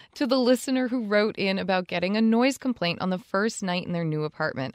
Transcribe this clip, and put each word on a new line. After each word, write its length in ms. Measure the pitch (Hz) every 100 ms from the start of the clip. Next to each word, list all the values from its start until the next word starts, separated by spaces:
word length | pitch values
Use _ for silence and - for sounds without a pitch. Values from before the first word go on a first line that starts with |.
| -
to 120 | - 269
the 120 | 262
listener 500 | 247 254 - 262 254
who 180 | 254 208
wrote 300 | 208 214 -
in 220 | 196 190
about 300 | 185 185 180
getting 300 | 180 180 214
a 40 |
noise 360 | 226 226 262 262
complaint 420 | 262 233 170 -
on 80 | 185
the 80 | 185
first 460 | - 196 220 -
night 240 | 190 180 -
in 60 |
their 120 | 170
new 200 | 165 151
apartment. 500 | 151 - 156 - 131